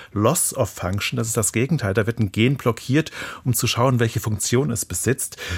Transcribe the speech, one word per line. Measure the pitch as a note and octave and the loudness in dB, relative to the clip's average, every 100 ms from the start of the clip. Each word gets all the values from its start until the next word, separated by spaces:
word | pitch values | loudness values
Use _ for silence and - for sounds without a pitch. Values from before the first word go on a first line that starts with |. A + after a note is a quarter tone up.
| - | -6
Loss | G2+ A2 E3 - - | 2 4 4 -2 0
of | G2+ | -4
Function. | - F2+ G2 - B2 | -2 -4 -2 -2 -4
Das | A2+ | -2
ist | A2+ | 0
das | - | 0
Gegenteil. | A2 C3+ D#3 F#2+ | 0 0 0 2
Da | G#2+ G#2 | 0 0
wird | - | 0
ein | G#2 | -2
Gen | G#2+ B2 C3+ | 2 2 2
blockiert, | B2 - - C#3+ - - - - | 0 -2 0 0 0 -8 -12 -6
um | C3 | -2
zu | A#2 A#2 | 0 0
schauen, | - C3 A#2+ | 2 2 4
welche | A2+ A2+ | 2 0
Funktion | A2 G2+ - B2+ D3 | -2 -2 2 2 2
es | - - | -2 -4
besitzt. | F#2 - - - - - | -2 0 0 -4 -8 -8